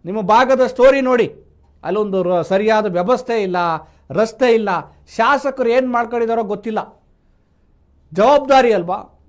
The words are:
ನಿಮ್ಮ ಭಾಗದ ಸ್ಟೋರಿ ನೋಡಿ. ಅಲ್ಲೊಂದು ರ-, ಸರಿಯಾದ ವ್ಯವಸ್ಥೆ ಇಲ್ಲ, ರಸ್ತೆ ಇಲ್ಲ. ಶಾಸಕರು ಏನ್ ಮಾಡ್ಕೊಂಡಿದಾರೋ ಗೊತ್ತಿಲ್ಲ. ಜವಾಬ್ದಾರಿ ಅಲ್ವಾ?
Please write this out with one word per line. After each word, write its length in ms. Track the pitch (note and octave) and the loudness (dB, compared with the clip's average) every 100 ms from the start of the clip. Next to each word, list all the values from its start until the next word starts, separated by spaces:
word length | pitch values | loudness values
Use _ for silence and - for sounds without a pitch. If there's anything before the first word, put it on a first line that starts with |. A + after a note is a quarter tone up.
ನಿಮ್ಮ 160 | D#3+ G#3+ | -8 -6
ಭಾಗದ 460 | F#3+ A3+ B3+ C4 B3+ | 0 2 2 2 0
ಸ್ಟೋರಿ 340 | - C4 C4+ | 4 4 4
ನೋಡಿ. 320 | B3+ B3 G3 - _ _ _ _ | 0 0 -2 -6 _ _ _ _
ಅಲ್ಲೊಂದು 380 | - G3+ G#3+ F#3+ | -6 -4 -2 -2
ರ-, 220 | F3 F3+ | 0 -2
ಸರಿಯಾದ 420 | D#3 F#3+ G#3+ G#3+ G#3+ | 0 0 2 0 0
ವ್ಯವಸ್ಥೆ 560 | F3 F3+ B3 B3 A#3 | -2 0 -2 -2 -4
ಇಲ್ಲ, 140 | F#3+ F3 F3 D#3+ - _ _ | -2 -2 -2 -4 -8 _ _
ರಸ್ತೆ 440 | D#3 A3 - B3+ | -2 -2 0 2
ಇಲ್ಲ. 260 | A3+ G3+ E3+ D3+ _ _ - | 2 0 -4 -6 _ _ -2
ಶಾಸಕರು 520 | A#3 C#4+ C#4 C4+ A#3 | 0 0 -2 -4 0
ಏನ್ 220 | B3 B3+ | 0 0
ಮಾಡ್ಕೊಂಡಿದಾರೋ 540 | A#3+ A#3 A#3+ A3+ A#3 | -4 -2 -4 -2 -2
ಗೊತ್ತಿಲ್ಲ. 540 | G#3 G3+ A3+ G#3+ - _ _ _ _ _ _ _ _ _ _ _ _ | -4 -8 -6 -8 -8 _ _ _ _ _ _ _ _ _ _ _ _
ಜವಾಬ್ದಾರಿ 600 | D#3+ A3+ C#4+ C#4 C4+ A#3+ | 2 4 4 4 4 4
ಅಲ್ವಾ? 480 | G#3 E3+ G3+ - _ | 0 -2 -8 -10 _